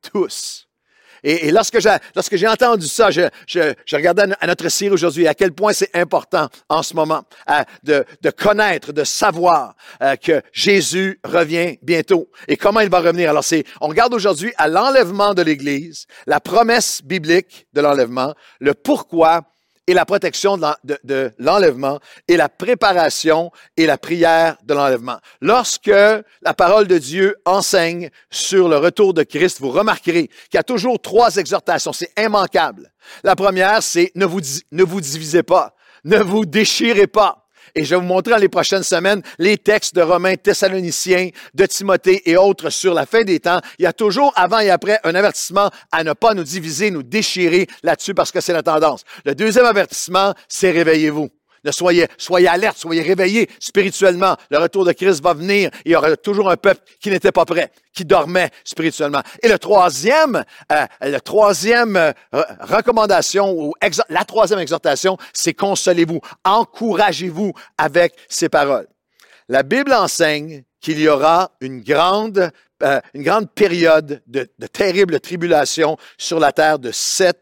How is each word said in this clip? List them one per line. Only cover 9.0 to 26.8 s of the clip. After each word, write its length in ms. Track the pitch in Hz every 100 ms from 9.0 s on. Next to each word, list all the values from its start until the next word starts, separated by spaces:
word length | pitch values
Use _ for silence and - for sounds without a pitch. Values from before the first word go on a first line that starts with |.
savoir, 720 | 139 - 214 165 175 160 120 - - -
euh, 140 | 135 139
que 260 | - 151 -
Jésus 680 | - - 202 147 185 190 190
revient 540 | - 165 165 165 175 147
bientôt. 500 | 131 170 151 185 - _ -
Et 120 | 147
comment 220 | 208 214
il 100 | 214
va 100 | 180
revenir ? 300 | 170 170 170
Alors, 140 | 147
c'est, 200 | 139 160 - -
on 80 | 151
regarde 240 | 156 240
aujourd'hui 400 | 240 196 160 208 240
à 100 | 156
l'enlèvement 640 | 165 247 269 202 196 202
de 80 | 190
l'Église, 640 | 160 147 139 139 165 151 - - -
la 140 | 147
promesse 600 | - 185 226 233 - -
biblique 640 | 135 180 156 175 190 - _
de 80 | 147
l'enlèvement, 540 | 147 143 120 123 131 151 _ _
le 140 | 135
pourquoi 720 | - - 277 - 170 160 165 156 _ _ _ -
et 60 |
la 100 | 180
protection 520 | 160 202 185 - 196 196
de 60 |
l'en-, 120 | 151 151
de, 160 | 127 143
de 260 | 131 135 131 107
l'enlèvement 640 | 123 196 175 123 135 143 _ - -
et 100 | 170
la 120 | 147
préparation 1040 | _ 185 247 214 180 156 - 160 160 170 _ _ -
et 100 | 160
la 100 | 139
prière 600 | - 170 165 165 165 156
de 100 | 110
l'enlèvement. 440 | 143 139 127 123 117 _ _
Lorsque 460 | 143 233 233 - -
la 680 | 202 208 220 214 _ - 156
parole 320 | 175 208